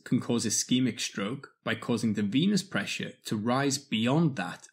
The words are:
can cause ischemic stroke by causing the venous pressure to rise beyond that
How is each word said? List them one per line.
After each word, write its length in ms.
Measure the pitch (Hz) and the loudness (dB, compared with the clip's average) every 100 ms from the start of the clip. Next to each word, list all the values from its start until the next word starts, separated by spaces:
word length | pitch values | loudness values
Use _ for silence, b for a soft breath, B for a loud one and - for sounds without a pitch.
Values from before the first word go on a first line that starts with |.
can 160 | - 123 | -2 0
cause 240 | - 120 | 2 0
ischemic 540 | 110 - - 123 127 - | 0 -2 2 2 2 -2
stroke 520 | - - 98 139 - _ | -6 -4 -4 -6 -12 _
by 120 | 117 | -6
causing 400 | 113 - 117 113 | -4 0 0 2
the 80 | 104 | 0
venous 400 | 104 123 196 208 | 0 2 4 2
pressure 500 | - 104 92 - - - - | 0 -4 -4 -6 -8 -10 -6
to 100 | 110 | -4
rise 420 | 113 131 143 131 | 0 2 2 -2
beyond 580 | - 110 117 151 165 127 | -2 0 2 4 4 2
that 300 | 87 - - | -6 -8 -12